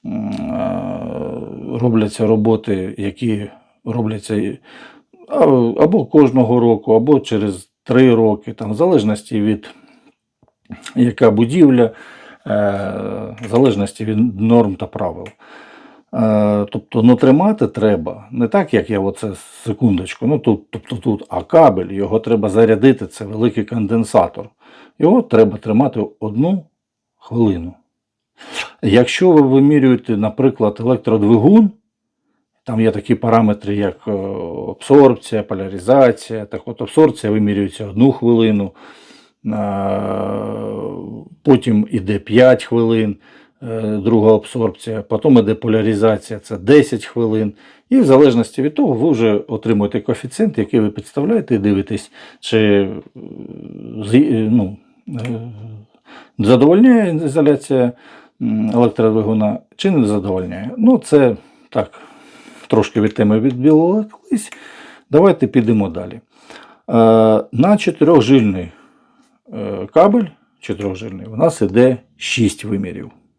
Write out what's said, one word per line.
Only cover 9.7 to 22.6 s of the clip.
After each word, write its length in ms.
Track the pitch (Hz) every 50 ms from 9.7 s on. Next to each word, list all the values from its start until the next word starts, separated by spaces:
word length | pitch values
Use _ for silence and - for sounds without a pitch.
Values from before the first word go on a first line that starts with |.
| - _ _ _ _ _ _ _ _ _ _ _ _ _ _ _ _ _ _ _ - - - - -
яка 360 | 123 123 120 107 - 131 113
будівля, 520 | 101 104 117 113 143 185 160 139 127 120 117
е, 60 | 113 - - - - - - - - - _ _ - 104 104 104 101 98 101 101 101 101 101 101 101 101 104 110 107 110 113
в 60 | 120 104
залежності 560 | 113 120 139 131 104 101 101 98 - - 110
від 360 | 107 110 107 117 123 98 95
норм 340 | 107 113 117 120 113 101 95
та 120 | - 92
правил. 400 | - - 110 104 90 82 - - - _ _ - - - - - - - - - - _ _ _ _ -
Е, 520 | - 113 110 107 107 104 104 104 104 101 -
тобто, 320 | - 107 - _ - 117 110
ну, 120 | 120 123
тримати 520 | 117 - 131 135 151 185 214 214 214 120
треба 600 | 104 - - 107 107 104 82 78 - 92 104 - -
не 160 | 127 120 117
так, 260 | 107 - 202 180 - -
як 160 | 104 90 -
я 100 | 110 98
оце, 360 | 95 98 98 - - 104 95
секундочку, 920 | - - - - - - 117 101 - 123 117 95 90 92 - - - 113
ну, 120 | 123 156 143
тут, 320 | - 120 107 - _ _
тобто 240 | - 113 _ - 127
тут, 280 | 110 - 127 104 101 - _
а 120 | - 90
кабель, 500 | 87 _ - 160 160 135 98 92 90 95
його 280 | 98 98 101 87 107 110
треба 300 | - 110 117 107 101 104
зарядити, 580 | 92 110